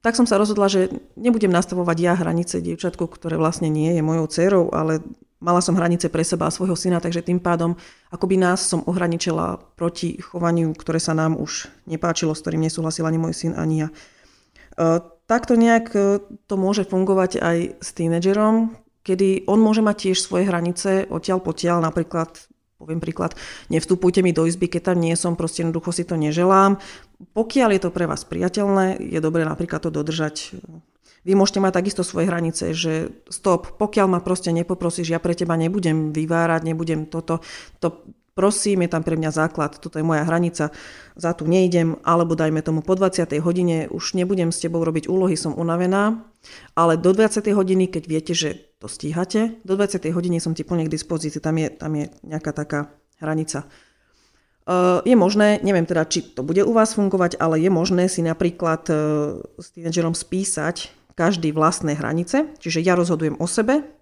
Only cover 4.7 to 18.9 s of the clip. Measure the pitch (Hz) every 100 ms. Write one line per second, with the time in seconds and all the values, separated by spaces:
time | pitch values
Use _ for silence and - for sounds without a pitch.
4.7 | 165 160 160 - - _ _ 170 175 175
5.7 | 185 170 175 165 160 170 175 165 - 185
6.7 | 165 180 175 170 170 170 180 180 170 170
7.7 | 175 - - _ - 185 190 180 180 -
8.7 | 170 - 180 175 170 180 160 165 - -
9.7 | _ 170 175 170 - - 175 170 170 165
10.7 | 156 - 165 165 160 160 160 147 - -
11.7 | - - 160 175 160 165 156 170 160 160
12.7 | 165 160 160 160 160 165 165 165 165 160
13.7 | 156 156 - - _ _ _ _ _ -
14.7 | - 165 170 170 _ - 233 233 233 233
15.7 | 233 226 202 196 202 202 - _ 196 190
16.7 | 208 196 185 190 190 185 - 170 170 175
17.7 | - - - 165 170 185 202 214 220 226
18.7 | 226 _